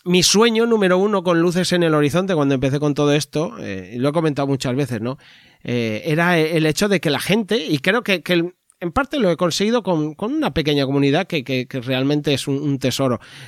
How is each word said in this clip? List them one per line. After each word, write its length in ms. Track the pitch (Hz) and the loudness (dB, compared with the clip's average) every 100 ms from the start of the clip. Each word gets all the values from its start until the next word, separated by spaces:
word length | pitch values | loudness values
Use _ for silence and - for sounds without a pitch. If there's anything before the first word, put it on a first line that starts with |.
| 180 | 2
mi 180 | 180 | 2
sueño 440 | 165 196 233 226 233 | 4 4 4 4 2
número 320 | 220 185 180 | 2 4 2
uno 220 | 202 202 | 2 0
con 180 | 180 165 | 0 2
Luces 320 | 175 175 175 | 2 0 0
en 100 | 180 | 0
el 100 | 165 156 | 2 2
Horizonte, 380 | 147 160 190 165 | 2 0 0 0
cuando 180 | 139 135 | 2 2
empecé 240 | 135 143 | 0 0
con 140 | 147 | 0
todo 180 | 143 147 | 0 2
esto, 440 | 151 - 151 180 - | 0 -2 -4 -6 -8
eh, 340 | 107 95 92 120 | -10 -10 -10 -4
y 20 | |
lo 120 | 139 | -2
he 40 | |
comentado 340 | 147 160 139 139 | 0 0 -2 -2
muchas 280 | 135 135 127 | -2 -2 -2
veces, 260 | 135 117 | -2 -4
¿no? 160 | 117 139 - - - _ | -6 -8 -16 -20 -20 _
Eh, 400 | - 123 113 107 - | -6 -4 -2 -4 -2
era 320 | 151 170 170 | 0 2 2
el 260 | 156 165 156 | 2 2 0
hecho 220 | 151 202 | 0 0
de 140 | 190 | 0
que 80 | 165 | 0
la 100 | 135 | -2
gente, 380 | - 208 202 220 294 | 0 -2 0 -4 -2
y 140 | 147 | -2
creo 240 | 156 220 | 0 0
que, 180 | 214 185 | 0 -4
que 120 | - | 0
el, 220 | 175 170 - _ _ | 0 0 -8 _ _
en 120 | 175 | -4
parte 260 | 196 269 302 | -2 -2 0
lo 120 | 196 | 0
he 40 | 165 | 2
conseguido 460 | 180 - 208 240 | 0 0 0 0
con, 300 | 190 165 151 | 0 0 -2
con 180 | 151 214 | -4 -4
una 200 | 311 262 | -2 -2
pequeña 320 | 156 151 147 135 | -2 0 2 2
comunidad 420 | 139 139 147 190 | 2 2 2 -2
que, 160 | 160 | -6
que, 220 | 123 127 123 | -4 -4 -4
que 140 | 139 | -8
realmente 520 | 117 131 135 147 147 | -4 0 2 0 0
es 140 | 135 - | -2 -2
un, 100 | 139 | -2
un 180 | 147 135 | -2 -2
tesoro. 400 | 131 - 135 117 - - | -2 0 0 -2 -6 -20